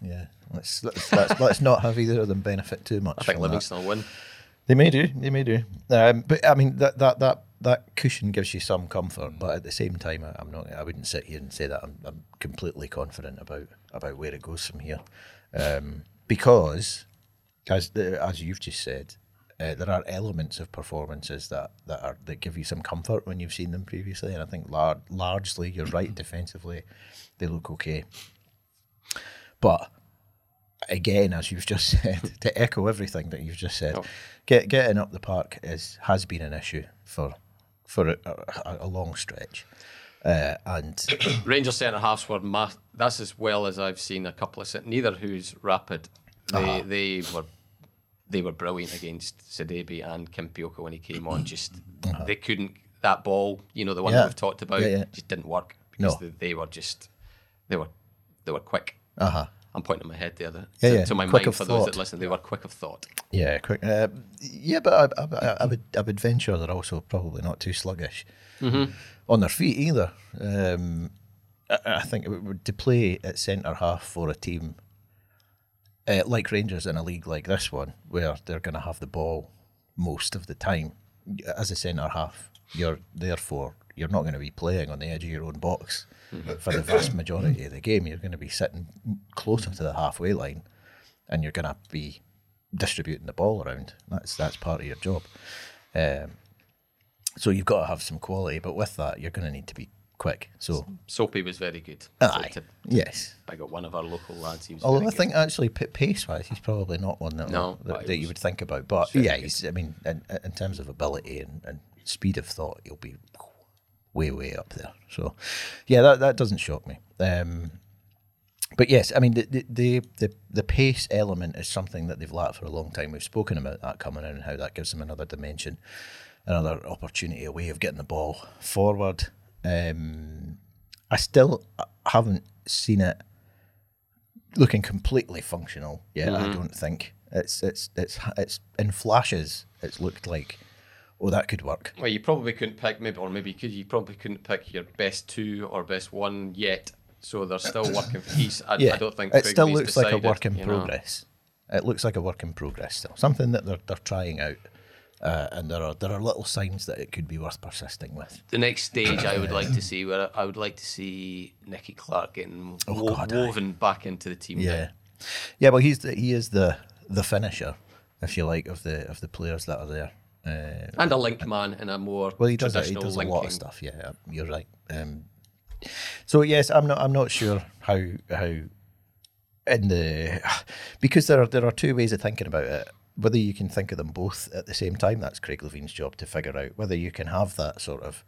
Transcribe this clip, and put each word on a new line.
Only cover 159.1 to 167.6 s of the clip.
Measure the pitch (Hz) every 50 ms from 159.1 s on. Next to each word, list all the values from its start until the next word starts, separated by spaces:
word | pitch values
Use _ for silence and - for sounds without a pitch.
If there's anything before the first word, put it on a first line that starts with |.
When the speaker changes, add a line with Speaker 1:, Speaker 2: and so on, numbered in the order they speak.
| 104 98 -
Speaker 2:
I | 98 101 101
would | 98 92
like | 95 98 98 127
to | 131 107
see, | 95 92 95 92 95
where | 95 92 95 98 95 - 110
I | 98
would | 98 95 107
like | 107 104 -
to | - -
see | - - - 95 95 92 95 92 92 92 90 90 - - _ -
Nicky | 98 95 - - - 101
Clark | - - - - 90 87 - -
getting | - 90 92 85 87 90 90 90 87 -
Speaker 1:
Oh, | - 101 107
Speaker 2:
wo-, | 110 110 107
Speaker 1:
God, | - - 110
aye. | 117 123 123
Speaker 2:
woven | 120 107 110 98 98
back | 90 82 113 101 95 - -
into | 95 92 87 - 90
the | 87
team. | - - - 85 85
Speaker 1:
Yeah, | 90 90 85 82 80 78 - - _ - _ _ - - - - - - - -
yeah. | 135 135
Well, | 127 127
he's | 131 151 139 135
the, | - 131 110
he | - 120 123
is | 123 117 110 -
the, | 104 98 95 87 - - - - - - - -
the | 95 104 98
finisher, | - 110 98 110 95 - -